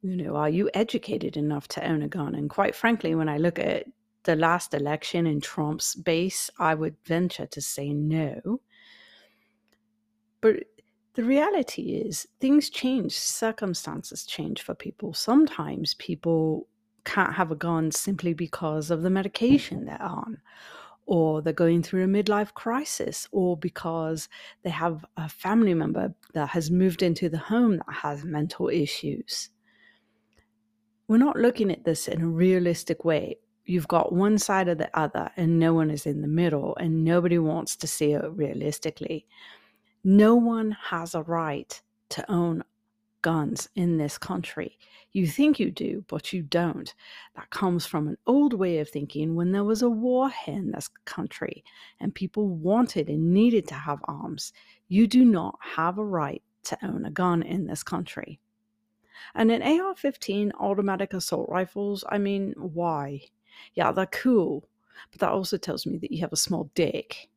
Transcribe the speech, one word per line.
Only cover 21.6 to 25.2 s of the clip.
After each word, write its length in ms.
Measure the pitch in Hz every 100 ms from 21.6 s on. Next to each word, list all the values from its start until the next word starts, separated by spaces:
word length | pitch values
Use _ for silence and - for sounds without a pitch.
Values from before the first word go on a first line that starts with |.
| 170 170
through 220 | 165 185
a 40 | 190
midlife 460 | 196 208 208 208
crisis, 760 | - - 247 302 - - - -
or 260 | 202 180 170
because 720 | 175 - 170 165 160 160 - - - -
they 80 | -
have 340 | 156 170 160 160
a 100 | -